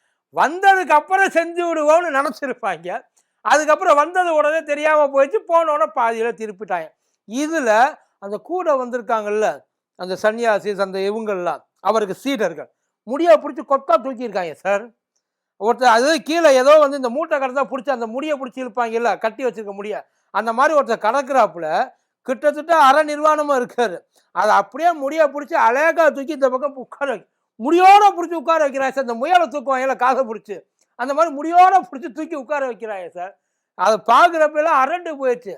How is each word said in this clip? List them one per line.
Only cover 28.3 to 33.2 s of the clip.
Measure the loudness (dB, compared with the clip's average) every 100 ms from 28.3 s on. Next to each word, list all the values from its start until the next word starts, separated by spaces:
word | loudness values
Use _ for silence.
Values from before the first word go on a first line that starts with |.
உட்கார | -6 0 0 0
வைக்கிறாங்க | 0 -4
சார். | -4
இந்த | -6
முயலை | -4 2 2 2
தூக்குவாங்கல்ல, | -4 -4 -2 -2 0
காதை | 0 0
பிடிச்சி, | -4 -8 -12 -16 _ _ _
அந்த | -10 -6
மாதிரி | -2 -2 -2
முடியோட | 0 4 6 4 -2
பிடிச்சி | -12 -12
தூக்கி | -12 -10
உட்கார | -10 -6 -6 -6
வைக்கிறாங்க | -8 -12 -12 -12
சார். | -12